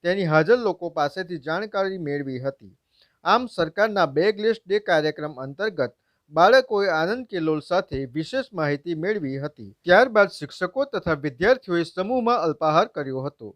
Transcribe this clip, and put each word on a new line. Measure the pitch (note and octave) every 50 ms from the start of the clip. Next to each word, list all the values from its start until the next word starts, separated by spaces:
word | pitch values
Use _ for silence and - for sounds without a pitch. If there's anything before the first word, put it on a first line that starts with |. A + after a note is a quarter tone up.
| -
તેની | E3+ F#3 G3+ F#3+ D#3+
હાજર | D3+ D#3 D#3+ E3+ A#3 B3+
લોકો | A#3 G3+ F3 - F3 E3+
પાસેથી | D#3 D#3+ D3 C#3+ - F#3+ F#3 E3+ F3+ D#3
જાણકારી | B2+ D3+ D#3+ F#3 G#3+ G#3+ - G3+ G3 F#3+ G3 F#3+
મેળવી | E3 C#3+ C#3+ C#3+ C#3+ C3+ C3 B2
હતી. | B2+ C#3 C3+ _ A2 F#2+ _ _ _ _ _ _ _ _ _ _ _
આમ, | E3 G3+ A#3+ B3+
સરકારના | A#3 - - E3+ D#3 - - G#3 A3+ G#3 G3+ F3
બેગલેસ | D3 C3+ - - G#3+ G#3+ G3+ G#3 A3 A3 A3 _
ડે | F3+ G3 G#3+
કાર્યક્રમ | - - F3 D#3 D3+ D#3 D3+ - D3+ D3+ D3+ B2+ C3
અંતર્ગત | C3+ C#3 C#3 G3+ A3 F#3 D3+ C3 A#2 _ _ _ _ _ _ _ _
બાળકોએ | D3 D#3+ F3 G3 A#3+ C4 B3+ - A3 G3+ G3+ F#3+
આનંદ | E3 D#3 D#3+ F3+ A3 B3+ B3+
કિલ્લોલ | _ G#3+ F3+ D#3+ D#3 D#3 D3+
સાથે | C#3+ - F3+ F#3 F#3 _ D3 C3+ C#3
વિશેષ | B2 A#2+ D3+ D#3+ - - C4 B3+ _
માહિતી | A3 F3 D#3 D3 C#3+ C#3+ _ F3 E3+
મેળવી | D#3 D#3+ F#3+ A3 G#3 D#3 C3 C3+ C3+
હતી. | C#3 D3+ _ - A2 G2 G#2 _ _
ત્યારબાદ | E3+ F3 G3+ B3+ C4 A3 G#3+ G3+ G3 - -
શિક્ષકો | D3 C#3 - - F#3+ F3+ _ C4 C#4
તથા | C#4 - G3 - F3 D#3+ C#3+ C3
વિદ્યાર્થીઓએ | D3+ B2+ B2 F3 G#3+ C4 B3+ _ - F3 E3+ E3
સમૂહમાં | E3 _ F#3 F#3 G#3 B3+ B3+ A3+ A#3 A#3+ A#3 F3
અલ્પાહાર | E3 D3 - D#3+ D#3 D3+ E3 G#3 A3
કર્યો | _ - D3 C3+ C3 C3 C3
હતો. | C#3+ _ _ A#2 G#2 -